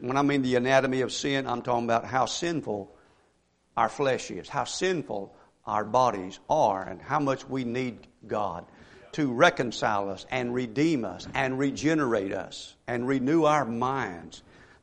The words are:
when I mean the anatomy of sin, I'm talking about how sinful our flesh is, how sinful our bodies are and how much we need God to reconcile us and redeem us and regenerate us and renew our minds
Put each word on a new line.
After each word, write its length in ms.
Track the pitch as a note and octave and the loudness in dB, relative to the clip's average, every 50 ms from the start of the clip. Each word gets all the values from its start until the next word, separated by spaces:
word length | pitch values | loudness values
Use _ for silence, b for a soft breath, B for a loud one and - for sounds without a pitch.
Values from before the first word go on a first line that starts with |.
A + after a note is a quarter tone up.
when 160 | C#3 B2 B2+ C#3 | -4 0 2 4
I 40 | |
mean 200 | C#3+ C#3 C#3+ C#3 | 4 4 4 2
the 140 | C3 B2+ B2+ | 2 4 2
anatomy 460 | B2 B2 C3 C3+ C3+ C3 C3 C3 C3 | 2 4 6 6 6 6 4 2 0
of 120 | B2+ A2 - | 0 -2 -2
sin, 340 | - - D3 C#3 C3+ C3 B2 | -4 -2 -2 -2 -2 -2 -2
I'm 140 | A#2+ A#2+ | -4 -4
talking 240 | A2+ B2 A#2+ A#2+ A#2+ | -2 0 0 0 2
about 200 | A#2 A#2 A#2 - | 2 2 2 0
how 200 | G#2+ A#2+ C3 B2 | 0 0 0 0
sinful 680 | A2 - - E3+ E3+ E3+ C#3+ - A#2+ G#2 G#2 F#2+ - b b b b b b b b b b _ _ _ _ _ _ _ A#2 | 0 -2 -4 -4 -2 -2 -2 -4 -4 -6 -6 -6 -10 b b b b b b b b b b _ _ _ _ _ _ _ 0
our 120 | A2+ G#2+ | 0 0
flesh 420 | - - C#3+ C3+ B2+ - - - | 2 0 0 2 2 0 -2 -8
is, 180 | G#2+ F2+ E2 - | -10 -10 -10 -6
how 160 | - C3+ B2 | -4 -4 -4
sinful 680 | - - - F#3 F#3 F#3 D#3+ C3 - A2 G2+ G2 - b b b b b _ _ | -4 -4 -2 -2 0 0 -2 -4 -4 -8 -8 -8 -10 b b b b b _ _
our 180 | A2 G#2+ G#2+ G#2 | -4 -2 -2 -2
bodies 560 | G#2+ G#2+ B2+ B2+ A#2+ G#2 G2 F#2 F#2+ G2 - - - | 2 4 4 4 4 2 0 -6 -8 -10 -14 -2 0
are 340 | D3 D#3+ C3+ A2 G2 F#2+ F#2 | 2 4 4 4 2 0 -2
and 180 | - F#2 F2 | -6 -10 -12
how 180 | F2 - C3+ D3+ | -6 -2 -2 0
much 280 | D3 C3+ C3 C3 - C3+ | 2 0 0 -2 -4 -6
we 160 | C3 C3+ B2+ | -6 -4 -4
need 440 | A#2+ A#2 C3 C3 B2 G#2+ G2 - - _ _ - A2 | -2 -2 -4 -4 -4 -6 -10 -16 -20 _ _ -10 -6
God 380 | A#2 G#2+ G#2 F#2+ E2 E2+ F#2+ - B B B B B B B B - | -4 -2 -2 -4 -4 -8 -10 -14 B B B B B B B B -4
to 180 | - D3+ C3 | -2 -2 0
reconcile 760 | A#2+ A#2+ E3 F3 E3 - C3+ A#2 G#2+ - C#3 A2+ G#2+ G2+ G2+ G2 | 4 6 6 6 6 4 0 -2 -2 -2 0 0 0 0 0 -2
us 160 | F#2+ F#2 - - | -6 -8 -10 -6
and 240 | B2+ B2+ B2 A#2+ A#2+ | -6 -4 -4 -2 -2
redeem 520 | B2+ B2+ A#2 G#2 C3 D3+ E3 E3 B2+ A2 | -2 -4 -2 0 2 2 4 4 2 0
us 220 | F#2+ F2+ F#2 - - - | -4 -6 -8 -12 -6 -4
and 240 | C3 C3+ C3 C3 C3 | -2 -2 -2 0 0
regenerate 760 | C#3 C#3 B2 G#2 C3 D3+ E3 D#3 C#3+ A#2+ A2+ G#2+ G2 F#2+ G2+ | 0 0 0 0 0 2 2 2 2 2 2 0 0 -2 -4
us 420 | F#2+ F2 - - - - - - _ _ | -6 -6 -8 -12 -14 -14 -16 -18 _ _
and 220 | - B2 A#2+ B2 B2+ | -6 -4 -4 -2 0
renew 380 | C#3 C3 B2 C3+ D#3 E3 D#3 | 0 0 2 2 4 4 6
our 200 | D3+ D3+ D3 C3 | 6 4 4 2
minds 800 | A2+ A#2 A#2 B2+ B2+ C3+ C3+ A#2+ G2 F2 E2+ E2 E2+ - - - b b b b b b b | 0 -2 -2 -2 -2 -2 -2 -4 -4 -6 -10 -14 -16 -18 -20 -20 b b b b b b b